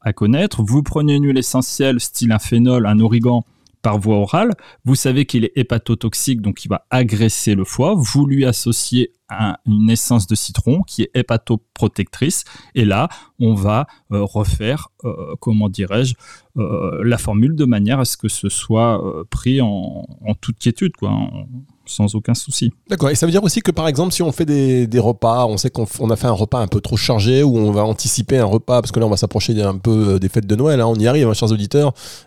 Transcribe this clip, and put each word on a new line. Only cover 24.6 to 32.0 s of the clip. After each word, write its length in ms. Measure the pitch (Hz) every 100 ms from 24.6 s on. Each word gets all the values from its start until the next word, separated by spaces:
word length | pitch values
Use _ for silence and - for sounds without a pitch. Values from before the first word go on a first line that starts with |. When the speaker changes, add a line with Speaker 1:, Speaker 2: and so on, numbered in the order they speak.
| 135 127 117
Speaker 2:
des 120 | 120
repas, 460 | 120 107 117 120 120
on 100 | 104
sait 120 | 127
qu'on 140 | -
f-, 140 | 107 -
on 100 | 113
a 40 | 110
fait 120 | 127
un 40 |
repas 300 | 98 107 123
un 60 | 101
peu 120 | 107
trop 160 | - 110
chargé 480 | - 113 107 135
ou 140 | 147 117
on 140 | 107
va 120 | 104
anticiper 540 | 110 104 - - - 131
un 80 | 104
repas, 360 | 113 - 123
parce 120 | -
que 80 | 117
là, 40 | 110
on 40 |
va 80 | 98
s'approcher 440 | 107 107 - 107
un 160 | 101 95
peu, 360 | 117 110 101
euh, 60 | 95
des 100 | 95
fêtes 180 | 117 101
de 80 | 104
Noël, 240 | 151 135
hein, 60 | 117
on 80 | 110
y 120 | 113
arrive, 200 | 147 120
hein, 60 |
chers 180 | 104 110
auditeurs. 420 | 110 101 143 147 -